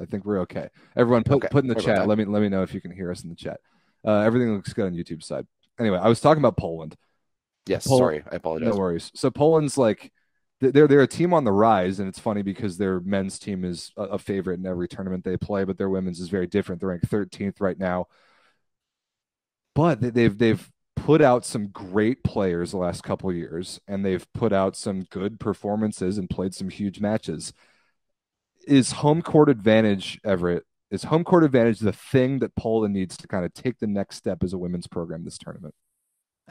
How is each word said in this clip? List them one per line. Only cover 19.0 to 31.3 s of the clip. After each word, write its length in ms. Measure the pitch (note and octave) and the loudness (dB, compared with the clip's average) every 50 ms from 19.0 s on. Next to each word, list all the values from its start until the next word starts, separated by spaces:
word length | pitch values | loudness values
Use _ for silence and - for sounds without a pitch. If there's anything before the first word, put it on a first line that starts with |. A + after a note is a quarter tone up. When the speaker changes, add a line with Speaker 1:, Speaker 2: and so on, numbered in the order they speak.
| _ _ _ _ _ _ _ _ _ _ _ _ _ _ _ | _ _ _ _ _ _ _ _ _ _ _ _ _ _ _
Speaker 1:
But 240 | C#3+ D#3 F3 D3+ G#2+ | 2 2 2 2 2
they, 120 | B2 B2 | -2 0
they've, 260 | A2 A#2+ A#2 A2+ G2+ G#2 | 2 4 4 4 4 2
they've 320 | A#2+ A2+ G#2+ G2 - _ _ _ _ _ _ | 2 2 2 0 -4 _ _ _ _ _ _
put 260 | - - - D3 D#3+ | -6 2 4 4 6
out 220 | D3+ C3 B2 B2 - | 6 6 4 4 0
some 240 | - - A#2 G#2 G2+ | -4 -6 -6 -6 -8
great 540 | F#2+ - G#2 F#2 F2+ G#2+ G#2+ A2 C3 - _ | -10 -16 -16 -2 0 2 2 2 0 0 _
players 480 | - - A#2+ G2+ F#2 F2 E2+ F2 E2+ | -4 -2 0 0 0 0 -2 -4 -4
the 60 | - F#2+ | -4 -4
last 260 | F2+ F2 F2+ - - | -2 -2 -4 -6 -4
couple 260 | - G#2 F2 - F#2+ | -6 -6 -4 -2 -4
of 60 | F2+ | -4
years, 460 | E2+ D#2+ - D#2 E2 F#2 - - - _ - | -4 -6 -8 -8 -10 -10 -10 -14 -18 _ -8
and 180 | G2+ G2 G2 | -6 -4 -2
they've 260 | G2 F#2 F2 - _ _ | -2 -2 -4 -6 _ _
put 200 | - B2 A2 G2+ | -2 -2 0 2
out 220 | F#2+ F#2+ F#2+ F#2 | 2 0 0 -2
some 280 | - - A2 G2 F#2+ F#2 - | -4 -8 -6 -6 -6 -8 -10
good 300 | - F#2+ F#2 G#2 A2+ G#2 | -8 -6 -6 -6 -6 -6
performances 800 | - A2 F#2+ - - G#2 G#2 G#2+ A2 G#2+ G#2 - F#2+ F#2 G2 G#2 | -6 -6 -6 -4 -4 -4 -2 -2 -2 -4 -4 -4 -4 -4 -4 -4
and 120 | F#2 F2 | -6 -6
played 240 | - - F2+ F#2+ F2+ | -6 -6 -6 -6 -6
some 160 | - G2 F#2 | -8 -10 -12
huge 300 | - - G#2+ G2+ F2 - | -8 -6 -6 -6 -6 -4
matches. 500 | G#2 G#2 G#2+ A2 - - E2 D2 - - - _ _ _ _ _ _ _ _ _ _ _ _ _ _ _ _ _ _ _ _ _ _ - | -4 -2 -2 -2 -4 -6 -10 -10 -10 -14 -18 _ _ _ _ _ _ _ _ _ _ _ _ _ _ _ _ _ _ _ _ _ _ 4
Is 240 | C#3+ C3+ A#2+ - | 6 6 6 4
home 300 | - - - D3 D3+ E3+ | -2 0 2 2 2 2
court 280 | E3+ - - D#3 D3+ D3 | -2 2 6 6 6 6
advantage, 720 | C#3 A2 F#2+ A2 A2 A2 A2 G#2+ G2+ F#2+ F#2 - - - _ | 6 2 4 4 6 6 6 4 2 0 -4 -10 -14 -8 _
Everett, 420 | A2 G2 F2+ F2 F2 F2 E2 - _ _ _ _ _ | -2 -2 0 0 -2 -2 -2 -6 _ _ _ _ _
is 120 | G#2 F#2+ - | -10 -8 -4
home 200 | - D3+ D#3+ E3+ | 0 0 0 2
court 200 | - | 4